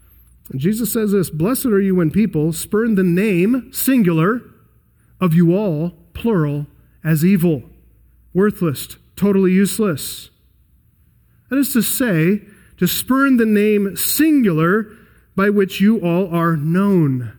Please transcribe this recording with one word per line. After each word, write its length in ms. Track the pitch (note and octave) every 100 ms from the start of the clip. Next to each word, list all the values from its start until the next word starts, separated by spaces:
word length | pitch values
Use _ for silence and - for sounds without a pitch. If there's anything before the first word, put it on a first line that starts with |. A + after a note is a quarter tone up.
| _ _ _ _ -
and 100 | C3+
Jesus 340 | D#3+ A3 A3
says 200 | A#3 G#3+
this, 180 | G3+ E3+
"Blessed 340 | D3+ F3+ C4 C4
are 160 | G3+
you 140 | G3 F#3
when 160 | D#3+
people 420 | F3+ G#3+ D#3 D#3
spurn 400 | D#3+ - G#3 A#3
the 100 | G3
name, 720 | F3+ E3+ A3 F3 G3 B3+ -
singular, 680 | - - C4 F3+ D#3+ E3+ A#3+ - _ _ _ _ _ _ -
of 140 | F#3
you 220 | D#3+ E3+ F#3
all, 420 | G#3+ D3+ F3 - _
plural, 540 | - A#3 G3 D3 D3 D3 _ _ _
as 200 | D#3 D#3+
evil, 400 | F3 G3 E3+ D3 - - _ _ _ _ _
worthless, 640 | F3 G#3 G3+ E3+ C3 - - _ -
totally 360 | G3 G3 F#3
useless." 800 | F#3 G3 - G#3 C3 - - - _ _ _ _ _ _ _ _ _ _ _ -
That 100 | C4
is 120 | C4+
to 80 | A#3
say, 600 | - - B3 E3 E3 G#3 - - - -
to 100 | F3+
spurn 500 | - - C4 C#4 B3
the 80 | A3
name 500 | G#3 G#3 G#3 G3 F3
singular 920 | - - D#4+ D4 A3 D#3 E3 G#3 G#3+ - - _ _ -
by 140 | G3+
which 300 | G#3 F#3+ -
you 200 | G3+ A3
all 340 | F3 E3+ G3
are 240 | E3+ E3 D#3+
known. 760 | D3+ F3 G3+ F#3 D3 C3 A#2